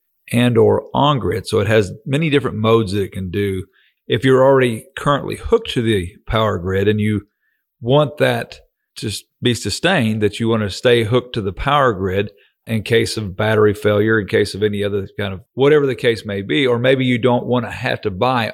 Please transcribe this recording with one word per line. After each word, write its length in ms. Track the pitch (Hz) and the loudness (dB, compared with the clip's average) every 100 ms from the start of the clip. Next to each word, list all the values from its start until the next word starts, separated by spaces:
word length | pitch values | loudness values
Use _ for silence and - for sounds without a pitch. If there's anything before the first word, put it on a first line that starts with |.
| _ _ - | _ _ -4
and 260 | 120 123 110 | 0 2 4
or 320 | 104 - - | 4 2 0
on-grid. 540 | 127 143 135 95 98 - | 0 0 0 -2 -4 -2
So 140 | 101 | -2
it 80 | 101 | 2
has 240 | 110 92 - | 2 0 -4
many 260 | 147 143 165 | -4 -2 0
different 260 | 139 120 107 | 0 0 -2
modes 340 | 113 113 98 | 2 2 2
that 120 | 101 | -2
it 80 | 92 | -4
can 180 | 95 92 | -6 -6
do. 340 | 101 101 95 - _ _ _ - | -4 -2 -4 -8 _ _ _ -4
If 160 | 120 | 0
you're 200 | 131 131 | 4 6
already 420 | 135 135 127 110 - - | 6 4 2 -2 -10 -6
currently 380 | 147 139 - - | -2 0 -2 -8
hooked 340 | - 233 - | 0 0 0
to 120 | 131 | -2
the 320 | 113 101 87 - - | 0 0 -2 -10 -4
power 300 | 113 110 95 | 0 0 -2
grid 280 | 92 95 101 | -2 0 2
and 140 | 107 | 2
you 260 | 107 104 - _ _ _ _ - | 0 -2 -6 _ _ _ _ -8
want 380 | 117 147 143 - | 0 2 2 0
that 420 | 127 117 - - _ _ _ - | 0 0 -6 -14 _ _ _ -10
to 120 | 113 | -8
s-, 140 | - - - | -8 -12 -4
be 100 | 123 | -2
sustained, 680 | 113 104 - 170 180 110 110 | 0 -4 -2 0 0 0 0
that 160 | 104 - | -2 -2
you 80 | 113 | -2
wanna 220 | 113 104 | -2 -4
stay 340 | - 123 120 | -2 2 2
hooked 300 | 107 123 - | 2 -2 -2
to 60 | 117 | -6
the 120 | 98 | -6
power 400 | - 135 147 131 | -4 -2 2 2
grid 380 | 92 95 98 107 _ _ _ - | 0 -2 -2 -4 _ _ _ -6
in 140 | 110 | -6
case 340 | 98 117 107 117 | 0 0 0 -4
of 200 | 101 92 | -6 -4
battery 380 | 110 107 107 | 0 2 2
failure, 460 | 101 104 104 110 110 | 2 0 2 2 0
in 60 | 92 | 0
case 280 | 110 104 | 0 0
of 80 | 95 | -2
any 200 | 107 101 | -2 -2
other 260 | 101 101 98 - | -2 -4 -6 -8
kind 140 | 101 | -8
of, 60 | 92 - | -8 -8
whatever 320 | 120 139 151 135 | 0 4 4 2
the 80 | |
case 300 | 120 123 113 | 0 0 -2
may 180 | 104 101 | -4 -6
be, 240 | 104 151 127 | -2 0 0
or 120 | 120 | 2
maybe 260 | 127 135 | 2 2
you 140 | 127 120 | 2 2
don't 280 | 127 120 110 | 2 0 0
wanna 240 | 123 104 | -2 -4
have 300 | 98 127 120 | -6 -6 -4
to 100 | 107 | -4
buy 400 | 92 127 123 110 | -2 0 0 -4